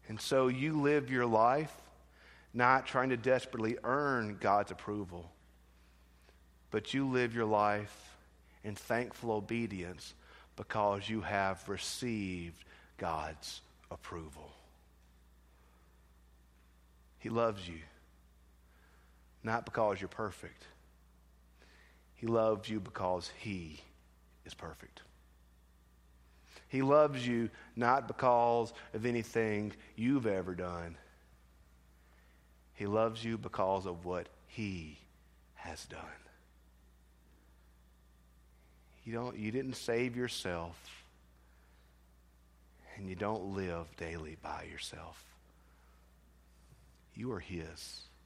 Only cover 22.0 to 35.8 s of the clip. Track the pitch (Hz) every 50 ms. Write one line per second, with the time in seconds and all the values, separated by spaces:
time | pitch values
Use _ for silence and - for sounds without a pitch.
22 | - _ - - 117 113 113 113 110 110 107 98 98 - 110 107 92 - - -
23 | 98 90 92 87 85 - - - - 110 98 92 85 80 78 78 - - - -
24 | - - - - - _ - _ - - - - - 82 - - - - - -
25 | - - - - - - - _ - - - - _ _ _ _ _ _ - -
26 | _ - - - - - - - - - - - - - - 131 135 135 143 151
27 | 151 147 139 127 123 123 120 117 117 104 - - - - - 113 123 120 127 139
28 | 139 139 - - 135 127 123 120 120 120 117 117 113 107 - - - - - 110
29 | 110 123 120 117 110 - - 117 113 110 107 104 104 104 - - - - - -
30 | 113 127 143 135 113 110 98 95 87 92 90 87 92 87 87 85 85 85 85 -
31 | - - - - - - - - - - - - - - - - - - - -
32 | - - - - _ - - - - - - _ _ _ _ - 104 101 104 110
33 | 110 113 110 113 113 113 113 107 110 - - - 98 95 98 98 92 92 90 85
34 | 87 90 90 87 82 - - - - - - - 107 101 95 87 80 78 76 -
35 | - - - - _ - - - - - _ - - - 80 -